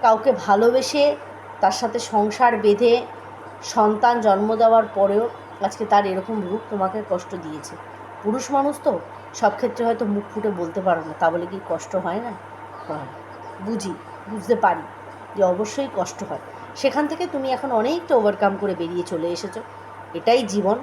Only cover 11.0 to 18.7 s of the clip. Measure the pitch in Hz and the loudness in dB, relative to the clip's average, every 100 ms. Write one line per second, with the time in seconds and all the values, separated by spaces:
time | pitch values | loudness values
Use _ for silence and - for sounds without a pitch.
11 | 160 170 170 170 170 190 - 165 - 190 | 0 0 2 2 -4 -8 -4 -6 -4 -4
12 | 180 190 240 190 - - - - - 151 | -2 -4 -6 -10 -14 -16 -16 -14 -10 -8
13 | 131 - - - - - 196 226 190 165 | -10 -14 -16 -16 -14 -12 -6 -6 -6 -8
14 | - - - 214 185 240 202 165 147 - | -12 -16 -10 -6 0 2 2 2 -6 -14
15 | - - - 196 185 180 208 - 269 202 | -16 -16 -10 0 2 2 -2 -4 -4 -4
16 | 175 - 202 147 - - - - 269 277 | -6 -6 -8 -10 -12 -16 -16 -2 0 0
17 | 302 320 359 285 262 254 269 233 233 339 | -2 -2 -4 -4 -2 -2 0 2 2 0
18 | 339 262 208 202 202 202 202 | 2 4 4 2 0 0 -2